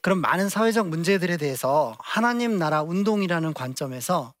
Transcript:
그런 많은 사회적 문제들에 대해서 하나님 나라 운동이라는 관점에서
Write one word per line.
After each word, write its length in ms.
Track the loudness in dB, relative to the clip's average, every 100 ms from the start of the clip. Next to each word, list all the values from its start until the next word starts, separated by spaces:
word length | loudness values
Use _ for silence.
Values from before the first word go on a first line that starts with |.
그런 180 | 2 0
많은 280 | 2 0 0
사회적 400 | 2 2 2 0
문제들에 480 | -2 0 2 0 -2
대해서 640 | -2 -2 2 2 2 -4
하나님 580 | -4 0 2 2 0 0
나라 240 | 2 0
운동이라는 720 | 0 0 2 2 0 0 -2
관점에서 800 | -4 -6 -6 -6 -6 -2 -2 -2 _